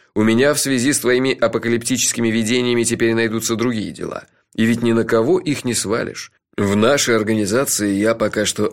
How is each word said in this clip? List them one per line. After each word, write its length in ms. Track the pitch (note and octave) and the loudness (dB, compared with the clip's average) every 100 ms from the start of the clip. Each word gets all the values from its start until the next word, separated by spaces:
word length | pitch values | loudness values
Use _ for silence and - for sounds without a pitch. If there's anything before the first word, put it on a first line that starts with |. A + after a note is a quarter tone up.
| _ G#2 | _ 0
У 80 | |
меня 280 | A2 A2+ C#3+ | 2 4 4
в 60 | D3 | 2
связи 340 | C3+ C3 C3 | 0 0 0
с 60 | C#3 | 0
твоими 340 | - B2 C3 | 2 2 2
апокалиптическими 960 | C3+ A2+ A2+ A#2 A#2 A#2 C3 - - A#2 | 0 0 0 0 -2 0 -2 -2 0 0
видениями 540 | A2 G#2+ B2 B2 A#2+ | 0 0 0 0 0
теперь 320 | A2+ A2+ A#2 | 0 0 0
найдутся 400 | A2+ A2+ A2 A2+ | 2 0 -2 -4
другие 380 | A2 B2 A2 F2+ | -2 -2 -2 -6
дела. 320 | - E2+ - - _ _ - | -8 -10 -10 -14 _ _ -2
И 80 | |
ведь 180 | A2+ A#2 | 0 2
ни 80 | A#2 | 2
на 140 | A2+ | 0
кого 340 | A2+ A2+ A#2 F#3 | 2 2 2 0
их 260 | E3 C3 | 0 -4
не 100 | B2+ | -4
свалишь. 580 | A2+ G2 A2+ - - - _ _ - | -4 -2 -4 -4 -10 -16 _ _ -4
В 180 | G2+ | 0
нашей 400 | G2+ A2+ C#3+ C3 | 2 4 2 2
организации 800 | A2+ G#2+ A2 G2+ A#2 C#3 - G#2 | 0 0 -2 0 0 0 -2 0
я 240 | G2 G#2+ A2+ | 0 0 0
пока 300 | G#2+ G#2+ G#2 | -2 -2 -4
что 220 | - G#2 | -2 -2